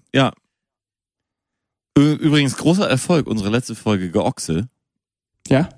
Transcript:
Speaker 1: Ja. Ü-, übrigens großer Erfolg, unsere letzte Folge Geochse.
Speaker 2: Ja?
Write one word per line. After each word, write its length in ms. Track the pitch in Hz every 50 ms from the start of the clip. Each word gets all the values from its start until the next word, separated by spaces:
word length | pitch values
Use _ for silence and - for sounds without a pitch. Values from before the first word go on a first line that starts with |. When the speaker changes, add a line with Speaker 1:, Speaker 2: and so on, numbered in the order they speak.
| _ _ -
Speaker 1:
Ja. 180 | 135 135 117 - _ _ _ _ _ _ _ _ _ _ _ _ _ _ _ _ _ _ _ _ _ _ _ _ _ _ _ _ _ _ _ - 143
Ü-, 160 | 143 151 151
übrigens 420 | - - 156 143 147 143 131 110
großer 320 | - - 156 175 196 202 -
Erfolg, 380 | 131 135 - - 175 156 117
unsere 240 | - 110 110 95 101
letzte 240 | 110 127 - - 113
Folge 360 | - - 110 104 92 92 87
Geochse. 580 | 82 104 85 - - - - - 78 82 117 127 _ _ _ _ _ _ _ _ _ _ _ _ _ _ -
Speaker 2:
Ja? 220 | - - 131 180 - -